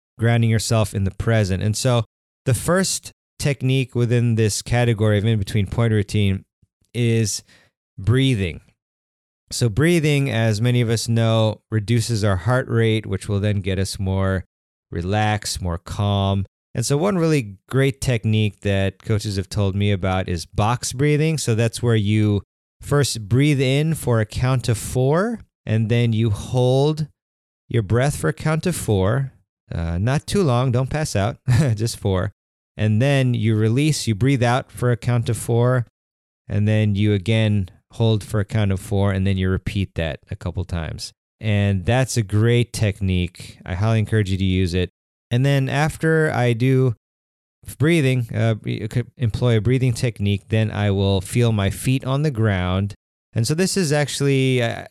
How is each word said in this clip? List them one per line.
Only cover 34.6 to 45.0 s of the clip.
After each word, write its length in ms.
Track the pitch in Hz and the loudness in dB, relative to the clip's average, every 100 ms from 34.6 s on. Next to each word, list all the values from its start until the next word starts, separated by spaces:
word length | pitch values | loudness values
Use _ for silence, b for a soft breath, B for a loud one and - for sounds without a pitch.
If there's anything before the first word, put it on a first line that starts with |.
| - | -2
for 180 | - 123 | -4 -2
a 60 | 120 | 0
count 320 | - 120 120 | 0 -2 -2
of 80 | 110 | -4
four, 500 | - 117 123 127 117 _ _ _ _ _ - | -2 0 2 0 -2 _ _ _ _ _ -6
and 180 | 101 107 | -2 2
then 280 | 107 107 | 2 2
you 180 | 98 104 | 2 2
again 560 | 101 90 110 110 104 92 - _ | 2 2 2 2 0 -2 -8 _
hold 320 | - 113 110 | -2 0 0
for 160 | - 107 | -2 -4
a 40 | 95 | -2
count 260 | 110 101 | 0 0
of 80 | 92 | -2
four, 320 | - 98 101 | -2 0 0
and 140 | 95 95 | 0 0
then 100 | 95 | 0
you 140 | 92 | 0
repeat 440 | 92 - 101 92 - | 0 -2 -4 -4 -4
that 240 | 80 67 _ | -6 -6 _
a 60 | - | -10
couple 280 | 87 87 | -8 -6
times. 480 | 87 85 78 - - - _ _ | -6 -6 -6 -8 -12 -16 _ _
And 460 | 107 104 101 98 | -2 2 2 0
that's 320 | 87 120 127 123 | 0 0 0 -2
a 60 | |
great 500 | 98 104 117 120 120 | -2 0 2 2 0
technique. 840 | - 107 - 95 90 87 - - - - | -2 -2 0 -2 0 -2 -6 -20 -18 -10
I 80 | |
highly 240 | 87 110 113 | -4 0 0
encourage 320 | 104 110 95 | 2 0 0
you 80 | 95 | 0
to 60 | |
use 280 | 95 92 92 | 0 2 2
it. 160 | 90 87 - | 0 -2 -6